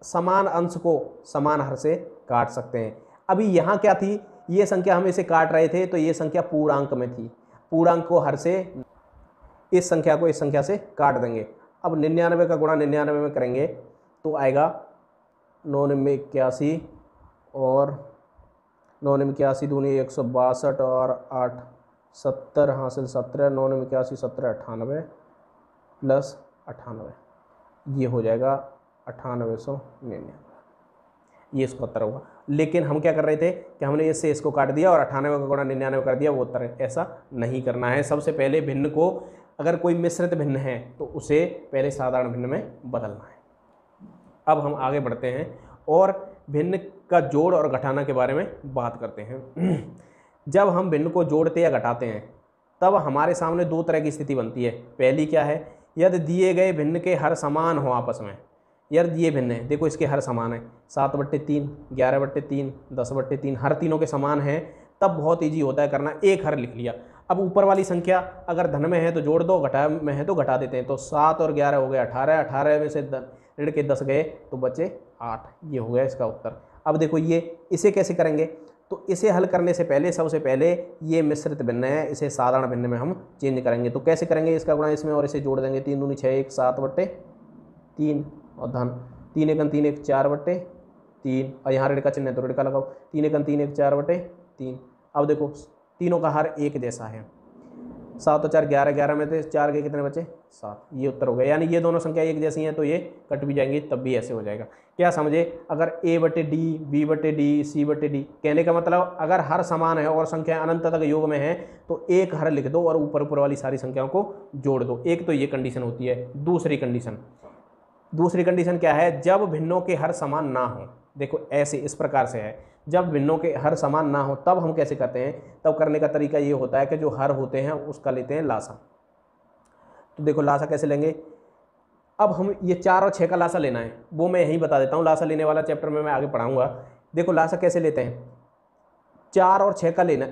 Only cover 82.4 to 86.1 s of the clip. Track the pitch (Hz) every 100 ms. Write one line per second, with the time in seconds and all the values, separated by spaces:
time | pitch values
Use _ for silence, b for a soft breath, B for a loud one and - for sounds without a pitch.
82.4 | 127 127 127 123 120 120 147 185 - -
83.4 | 135 127 123 117 120 127 165 160 170 156
84.4 | 165 160 160 151 151 151 156 147 143 147
85.4 | 139 135 135 135 139 139 139